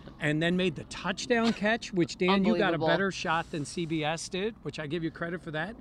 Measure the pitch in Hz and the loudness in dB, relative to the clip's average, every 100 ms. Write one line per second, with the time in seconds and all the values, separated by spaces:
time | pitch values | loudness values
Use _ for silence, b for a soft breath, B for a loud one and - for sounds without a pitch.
0 | B - 151 151 170 180 185 143 - - | B -4 0 2 2 2 2 -2 -8 -6
1 | 180 - - 233 226 - 208 233 - 185 | -4 -4 2 4 4 2 2 0 0 0
2 | 160 - 180 196 196 220 196 165 160 170 | 0 2 4 4 4 4 4 2 2 2
3 | 196 - 180 165 160 170 139 - 165 160 | 2 -2 0 0 0 -4 -4 -4 -2 0
4 | 151 160 - 185 214 214 151 - 151 170 | 0 -2 -4 -4 -4 -6 -8 -8 -6 -4
5 | 160 - 170 180 175 151 180 233 | -4 -4 -6 -6 -6 -6 -6 -6